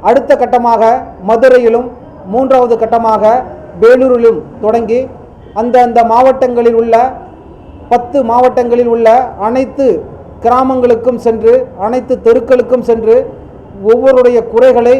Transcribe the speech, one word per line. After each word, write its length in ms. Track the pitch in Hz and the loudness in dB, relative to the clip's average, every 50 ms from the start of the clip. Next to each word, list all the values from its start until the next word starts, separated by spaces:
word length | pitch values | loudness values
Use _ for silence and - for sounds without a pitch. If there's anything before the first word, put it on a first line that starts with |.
| 160 196 | 0 0
அடுத்த 220 | 247 277 - - 285 | 0 0 2 0 0
கட்டமாக 480 | - 247 - 240 240 240 233 233 208 226 226 240 254 - - - - 185 196 | 0 0 -2 -2 0 0 0 0 2 2 0 0 -2 -4 -12 -18 -10 -4 -2
மதுரையிலும், 580 | 226 226 254 262 247 247 240 226 226 240 254 254 - - - - - - - 185 202 | 0 2 4 4 4 4 2 2 0 0 -4 -6 -14 -18 -20 -20 -20 -20 -12 -6 -4
மூன்றாவது 420 | 247 269 254 262 254 247 233 233 | -4 0 0 0 0 2 0 0
கட்டமாக 480 | 220 226 226 233 233 233 220 220 208 214 214 233 254 247 - - - - - - 170 | -2 -2 -2 -2 -2 0 -2 -2 0 0 0 0 0 -4 -8 -16 -20 -20 -20 -6 0
வேலூரிலும் 580 | 214 233 254 254 262 262 247 233 233 226 208 156 - - - - | 2 4 4 4 2 0 2 2 2 0 0 0 -8 -14 -14 -6
தொடங்கி 380 | - 214 226 233 226 202 226 254 262 - - - - - - - - - - 202 | -4 -2 -2 -2 -2 -2 -4 -4 -4 -6 -14 -20 -20 -20 -20 -20 -20 -12 -8 -6
அந்த, 140 | 233 240 226 247 247 | -4 0 2 2 2
அந்த 120 | 240 226 233 233 226 | 2 2 0 0 2
மாவட்டங்களில் 680 | 226 240 262 262 254 262 254 247 240 240 233 233 233 226 | 2 2 2 2 2 0 -2 -2 -2 0 0 0 0 0
உள்ள, 140 | 233 226 226 226 247 262 - - - - - - - - - - - - - - - - | 0 2 2 0 0 -2 -4 -12 -20 -20 -20 -20 -20 -20 -20 -20 -20 -20 -20 -20 -4 -2
பத்து 340 | 240 233 240 - - 277 247 | -2 -2 -2 -2 -4 -2 -2
மாவட்டங்களில் 680 | 226 233 247 254 254 - 254 240 240 240 247 247 233 233 | 0 0 2 2 2 0 0 -2 0 0 0 0 0 0
உள்ள 140 | 233 226 220 - 254 - 226 - 165 196 | 2 2 2 2 2 0 -4 -8 -6 -6
அனைத்து 400 | 226 240 262 262 - - - 277 247 180 151 - - - - - - - - - | -4 -2 -2 -4 -4 -4 -2 0 0 0 -2 -6 -12 -18 -20 -20 -20 -20 -4 -2
கிராமங்களுக்கும் 760 | 233 247 254 262 262 262 254 247 247 233 226 233 254 247 233 - | 0 0 0 0 0 -2 -2 0 0 0 0 0 -4 -4 -2 -2
சென்று, 420 | 240 226 214 208 226 240 262 247 - - 180 | -4 -2 0 2 2 2 2 0 -6 -10 -8
அனைத்து 360 | 190 220 240 254 247 - 254 190 | -6 -4 -4 -6 -4 -4 -6 -2
தெருக்களுக்கும் 680 | - 226 233 - 226 - 262 247 233 - 254 247 - - | 0 2 2 2 2 2 2 0 2 -2 -4 -2 0 -2
சென்று 280 | 226 226 208 220 226 254 269 - - - - - - - - - - 196 196 | -2 -2 0 0 0 0 0 -4 -12 -18 -20 -20 -20 -20 -20 -20 -18 -6 0
ஒவ்வொருடைய 600 | 214 233 247 262 269 254 254 247 247 240 226 - - 214 | 0 0 2 2 2 2 4 2 2 2 0 -2 -2 0
குறைகளை 420 | 226 254 262 240 240 233 240 254 | 2 2 4 2 2 2 2 0